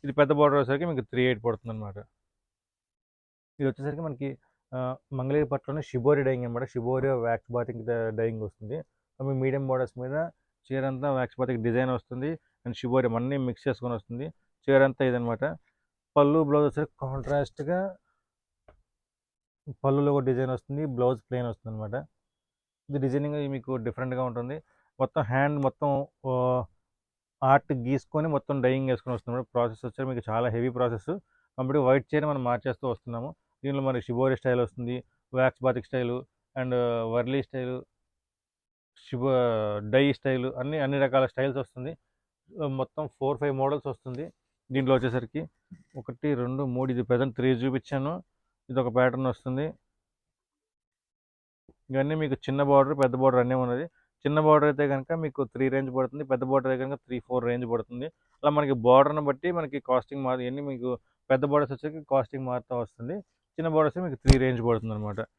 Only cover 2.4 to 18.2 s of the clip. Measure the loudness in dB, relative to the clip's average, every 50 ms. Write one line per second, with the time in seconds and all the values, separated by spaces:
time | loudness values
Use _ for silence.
2.4 | _ _ _ _ _ _ _ _ _ _ _ _ _ _ _ _ _ _ _ _
3.4 | _ _ _ _ -2 -2 -2 -2 -6 -6 -6 -6 -6 -8 -6 -6 -6 -8 -8 -8
4.4 | _ _ _ _ _ _ -8 -6 -4 -6 -6 -8 _ _ -8 -6 -2 0 0 0
5.4 | 0 0 -2 -6 _ -6 -8 -8 -8 -6 -6 0 4 4 4 4 4 0 0 -2
6.4 | -4 -6 -6 -6 -6 -6 -6 -6 -4 -2 -2 0 0 0 0 0 0 -2 -2 -2
7.4 | _ _ -4 -4 -4 -4 -8 -8 -4 -4 -2 -2 -2 -2 -2 -2 -2 -2 -2 -4
8.4 | -8 -10 _ _ -12 -10 -10 -10 -10 _ _ _ _ _ _ _ -4 -2 -2 0
9.4 | 0 0 0 0 -2 -2 0 0 -2 -4 _ -10 -8 -6 -4 -4 -4 -4 _ _
10.4 | _ _ _ _ _ _ -4 -2 -2 -2 -4 -2 -2 0 0 0 -2 -4 -2 -4
11.4 | -2 -2 -2 -2 0 0 2 2 2 2 0 -4 -4 _ -10 -6 -6 -6 -6 -8
12.4 | _ _ _ _ _ -10 -10 -6 -4 0 2 2 2 2 0 0 -2 -2 -2 -2
13.4 | -2 -4 -4 -4 -4 -4 -4 -2 -4 -6 -6 -6 -8 _ -10 -10 -10 -10 -12 _
14.4 | _ _ _ _ _ 4 6 6 6 6 4 _ 0 2 2 0 -2 -2 -4 -2
15.4 | -4 -6 -6 -8 _ _ _ _ _ _ _ _ _ _ _ 6 6 6 6 4
16.4 | 4 4 4 4 4 2 2 -2 -6 -6 _ _ -8 -6 -6 -6 -4 -2 0 0
17.4 | 0 -2 _ -10 -4 -2 -2 -2 -2 -4 -8 _ _ _ _ _